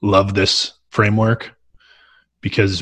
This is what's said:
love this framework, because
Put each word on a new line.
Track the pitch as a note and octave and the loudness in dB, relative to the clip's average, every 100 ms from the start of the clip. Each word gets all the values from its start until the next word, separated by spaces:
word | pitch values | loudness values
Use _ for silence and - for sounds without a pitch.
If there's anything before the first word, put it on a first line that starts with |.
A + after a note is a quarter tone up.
love | G2+ F#2+ G2 | 0 2 2
this | G2 G2 - - _ _ | 0 0 -2 -6 _ _
framework, | - G#2 G#2+ A2 A#2 - _ _ _ _ _ _ _ _ _ | 0 0 2 0 0 -6 _ _ _ _ _ _ _ _ _
because | - - G2 F#2 | -6 0 0 -2